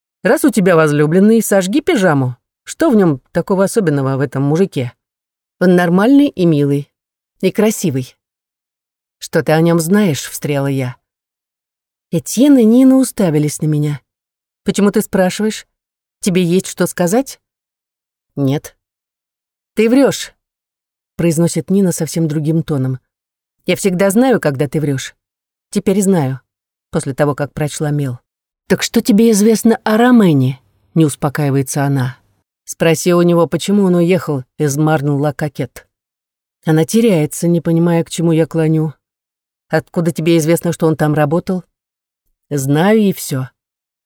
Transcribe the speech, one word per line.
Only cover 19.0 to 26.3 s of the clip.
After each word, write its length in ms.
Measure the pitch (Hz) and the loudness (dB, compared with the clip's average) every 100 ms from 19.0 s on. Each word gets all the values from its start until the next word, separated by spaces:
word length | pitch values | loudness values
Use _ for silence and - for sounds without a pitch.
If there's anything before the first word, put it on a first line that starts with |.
| _ _ _ _ _ _ _ | _ _ _ _ _ _ _
«Ты 140 | - 220 | -2 2
врёшь», 480 | 254 247 - - _ _ _ _ _ _ _ _ - | 4 2 0 -10 _ _ _ _ _ _ _ _ -4
произносит 540 | 170 156 170 165 - | -2 0 -2 -2 -2
Нина 220 | 190 185 | 0 0
совсем 360 | - 160 170 165 | -2 -6 -4 -4
другим 340 | 151 151 160 | -2 -2 -2
тоном. 380 | 156 143 131 127 - _ _ _ _ _ | -2 -4 -4 -6 -12 _ _ _ _ _
«Я 100 | - 175 | -6 -2
всегда 340 | 196 175 196 | -2 0 0
знаю, 300 | 196 262 208 | 2 2 2
когда 280 | 151 131 147 | 0 -2 -4
ты 120 | 160 | -4
врёшь. 360 | 151 135 - - _ _ _ _ _ | -4 -6 -8 -18 _ _ _ _ _
Теперь 300 | 208 - 190 | -4 0 0
знаю, 380 | 196 185 131 | 0 0 -2